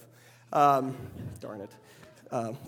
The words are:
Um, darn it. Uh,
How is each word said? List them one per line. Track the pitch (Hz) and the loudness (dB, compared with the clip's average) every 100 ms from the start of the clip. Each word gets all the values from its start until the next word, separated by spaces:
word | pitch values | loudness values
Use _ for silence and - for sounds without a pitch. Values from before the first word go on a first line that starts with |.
| - - - - - | -20 -20 -20 -20 -2
Um, | 156 143 139 131 131 - - - - | 4 6 6 2 -6 -12 -12 -12 -12
darn | 120 107 | -12 -12
it. | 98 - - - - - - | -14 -16 -20 -20 -20 -20 -8
Uh, | 131 113 117 | -6 -4 -8